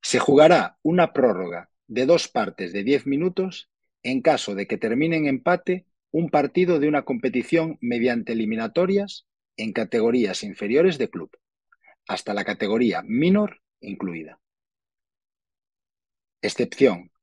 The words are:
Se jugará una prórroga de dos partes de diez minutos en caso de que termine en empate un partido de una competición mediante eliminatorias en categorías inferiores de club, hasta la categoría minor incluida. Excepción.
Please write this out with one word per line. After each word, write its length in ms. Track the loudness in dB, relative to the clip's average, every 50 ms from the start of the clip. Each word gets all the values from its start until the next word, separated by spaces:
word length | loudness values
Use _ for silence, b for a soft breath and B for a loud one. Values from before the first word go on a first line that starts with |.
Se 180 | -8 0 0 0
jugará 580 | 2 4 8 8 10 10 8 6 4 0 _ _ _
una 300 | 0 2 2 2 2 2
prórroga 580 | 2 2 2 2 0 -4 -8 -8 -10 -12 _ _ _ _ _
de 180 | -4 -2 2
dos 220 | 4 4 2 2 -2
partes 460 | _ -4 -4 -4 -6 -10 -10 -8 -6
de 100 | -6 -2
diez 240 | 0 0 0 0 -2
minutos 640 | -4 -2 -2 -2 -2 -4 -6 -6 -6 -12 -20 _ _ _ _ _ _ _ _
en 180 | -4 -4 0
caso 320 | 2 2 2 2 -2 -6 -6
de 140 | -6 -6 -6
que 100 | -6 -4
termine 400 | -2 -2 -2 0 0 0 0 -2
en 80 | 0
empate 640 | -2 -2 -2 0 0 -2 0 0 -4 -6 -6 _ _ _ _ _ _
un 180 | -4 -4 -4 0
partido 500 | 0 0 0 0 _ 0 2 2 2 0
de 80 | 2 0
una 160 | 0 0 -2
competición 720 | -2 -6 -4 -4 -4 -2 -2 -4 0 0 0 0 -2 -6 -8
mediante 520 | -6 -4 -2 0 0 0 0 -2 -4 -4 -4
eliminatorias 920 | -4 -2 -2 -4 -4 -6 -4 -2 0 0 2 0 0 -2 -4 -10 -18 _ _ _ _ _ _ _ -10
en 160 | -10 -8 -4
categorías 720 | -6 -6 -2 -2 0 2 2 2 2 2 0 -2 -6 -8
inferiores 540 | -10 -10 -8 -6 0 2 2 2 2 2 0
de 120 | -6 -6
club, 220 | -6 -10 -12 -12 _ _ _ _ _ _ _ _ b b b b b b _ _
hasta 260 | -8 -8 -6 -6 -6
la 120 | -6 -4
categoría 560 | -6 -6 -4 -2 -2 0 2 2 0 0 -2
minor 600 | -6 -4 -2 0 2 4 4 2 2 0 -6 _ _ _ _ _
incluida. 600 | -14 -14 -12 -8 -8 -8 -8 -10 -12 -16 -20 _ _ _ _ _ _ _ _ _ _ _ _ _ _ _ _ _ _ _ _ _ _ _ _ _ _ _ _ _ _ _ _ _ _ _ _ _ _ _ _ _
Excepción. 680 | -8 -8 -2 -2 -4 -4 2 4 4 4 4 0 -10 _ _ _